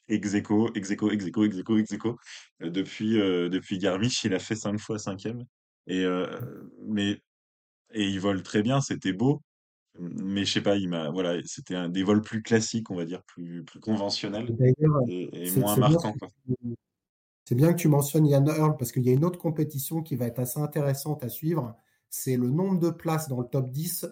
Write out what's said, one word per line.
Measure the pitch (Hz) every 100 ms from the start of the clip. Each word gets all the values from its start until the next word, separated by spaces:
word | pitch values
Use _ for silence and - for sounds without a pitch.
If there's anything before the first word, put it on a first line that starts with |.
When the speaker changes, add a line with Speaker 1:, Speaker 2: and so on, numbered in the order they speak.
| _
Speaker 1:
Ex | 107 101 101
aequo, | 101 104 113 113
ex | 95
aequo, | 101 107
ex | 104 92
aequo, | 85 107
ex | 92
aequo, | 90 110
ex | 107
aequo. | 101 110 117 - - - _
Euh, | 87
depuis, | 90 95 - 110 113
euh, | 98 90 87
depuis | 90 - 98
Garmisch, | 95 92 117 -
il | 110
a | 92
fait | - 110
cinq | 107 104
fois | - 107
cinquième. | - 98 107 120 120 _ _ _ -
Et, | 92
euh, | 92 90 90 92 - - - - 101
mais, | 107 101 104 _ _ _ _ _ _ _
et | 110 98
il | 98
vole | 98 98
très | 87 110
bien, | 104 139
c'était | 139 - 98
beau, | 92 123 151 - _ _ _ _ -
mais | 90 - 95 98 95
je |
sais | 107
pas, | 104 101
il | 92
m'a, | 87 78
voilà, | 87 87 85 71
c'était | - - 90
un | 87
des | 90
vols | 95 104
plus | 104 110
classiques, | - 113 110 117 110
on | 92
va | 85
dire, | 90
plus, | - - 85 85 78
plus | -
conventionnels | - 107 101 - 107 104 120
Speaker 2:
Et |
d'ailleurs, | 113 127 131 156 147 120
Speaker 1:
et, | 90 - - 87
et |
Speaker 2:
c'est, |
Speaker 1:
moins | 110 104 -
Speaker 2:
c'est |
bien | 131 165
ce | 110
Speaker 1:
marquants, |
Speaker 2:
que | 113
Speaker 1:
quoi. | 110 _ 127
Speaker 2:
tu, | 127 120 117 _ _ _ _ _ _ -
c'est | 123
bien | 156
que | 170
tu | 160
mentionnes | 143 139 165 151
Yann | 139 139
Earl | 156 156 147
parce | 120
qu'il | - 123
y |
a |
une | 127 170
autre | 180
compétition | 170 156 151 - - 165
qui | 160 123
va | 120
être | 120
assez | 123 -
intéressante | 147 160 139 135 156 147
à | 120
suivre, | - 156 160 117 - _ _ _
c'est | - - 127
le | 123
nombre | 147 196 185
de | 170
places | 165 160 160 151
dans | 123
le | 120
top | 143 127
dix | 131 170 - 170